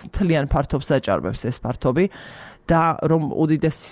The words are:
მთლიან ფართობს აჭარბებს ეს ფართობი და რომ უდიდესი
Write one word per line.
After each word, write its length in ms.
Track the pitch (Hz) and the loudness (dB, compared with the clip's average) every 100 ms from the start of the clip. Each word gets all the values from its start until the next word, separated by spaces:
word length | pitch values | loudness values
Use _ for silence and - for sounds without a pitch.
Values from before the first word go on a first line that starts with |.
| - | -8
მთლიან 400 | - 185 160 143 | -2 0 2 2
ფართობს 400 | - 139 139 - 139 | 0 0 -2 0 0
აჭარბებს 480 | 110 90 76 113 | 2 0 0 -4
ეს 160 | 110 127 | -6 -6
ფართობი 460 | 117 123 143 127 196 - - - - - | -6 -2 0 2 0 -2 -20 -18 -20 -12
და 400 | - 165 165 156 | 0 2 4 2
რომ 300 | 151 160 147 | 2 2 0
უდიდესი 540 | - 156 156 160 - - | 0 2 2 0 -2 -6